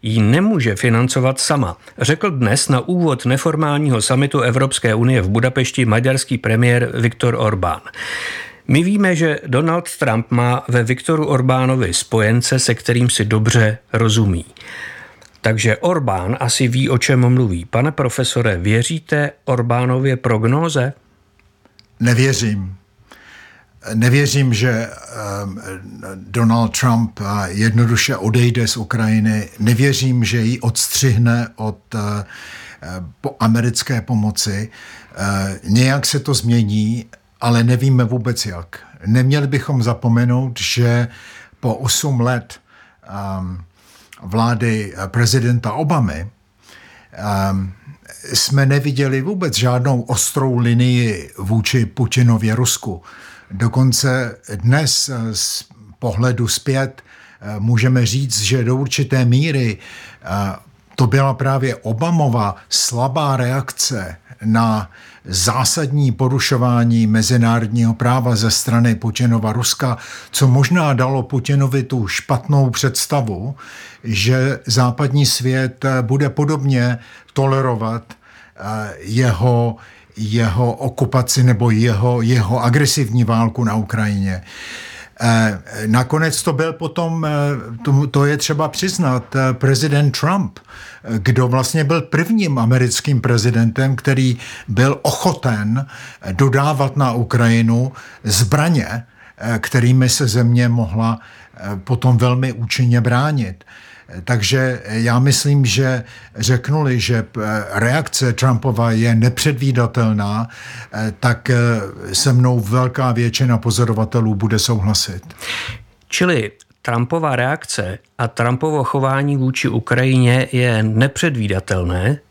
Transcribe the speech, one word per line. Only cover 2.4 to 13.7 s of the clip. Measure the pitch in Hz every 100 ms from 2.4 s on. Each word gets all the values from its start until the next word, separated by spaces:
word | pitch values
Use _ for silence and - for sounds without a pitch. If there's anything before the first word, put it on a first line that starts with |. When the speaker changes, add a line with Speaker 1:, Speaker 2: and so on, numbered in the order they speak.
| 113 127 -
Speaker 1:
na | 127 123
úvod | 180 165 127 123
neformálního | 131 165 151 156 143 151 117
summitu | - 131 143 143
Evropské | 120 123 135 - 120 110
unie | 120 127
v | 92
Budapešti | 110 127 131 127 - 117
maďarský | 110 131 131 - 123
premiér | 123 113 123 120 120 120
Viktor | 117 - 123 120
Orbán. | 107 95 87 78 - - - - - - - - -
My | 135
víme, | 175 202 190 165
že | 165 147 -
Donald | 123 160 170 170 -
Trump | 135 110 113
má | 120 120 127 -
ve | 123
Viktoru | 117 123 - 160 147
Orbánovi | 135 131 127 127 131 95
spojence, | - - 113 107 120 - 131
se | - 113
kterým | - 120 123
si | - 107
dobře | 110 110 120 107